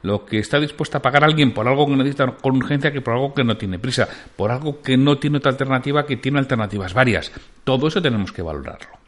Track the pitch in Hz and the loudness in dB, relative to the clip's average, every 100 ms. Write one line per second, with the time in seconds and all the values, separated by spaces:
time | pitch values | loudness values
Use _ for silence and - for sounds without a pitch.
0 | 92 101 - 107 107 143 151 - 151 147 | -2 -4 -2 -4 0 -2 -2 -4 -6 -2
1 | 123 143 151 156 135 110 117 139 147 135 | 2 4 4 4 2 2 0 2 2 2
2 | 135 139 127 - 139 131 123 143 147 139 | 0 0 -2 0 0 0 0 0 0 -2
3 | 120 120 139 143 117 104 101 90 123 127 | -2 -2 0 0 0 0 -4 -6 -4 -2
4 | 104 - - - 101 127 151 143 - 127 | -2 -4 -20 -4 -2 -2 -4 -8 0 4
5 | 143 143 147 147 139 131 135 131 139 147 | 4 2 0 0 0 0 0 0 0 -2
6 | 143 123 135 143 139 120 104 101 90 104 | 0 -2 0 0 0 -2 -2 -4 -2 2
7 | 127 92 - - - - - 131 151 196 | 2 2 -4 -16 -20 -8 0 0 2 0
8 | 156 110 92 - 82 73 71 73 - - | 0 0 -4 -6 -6 -6 -10 -14 -20 -20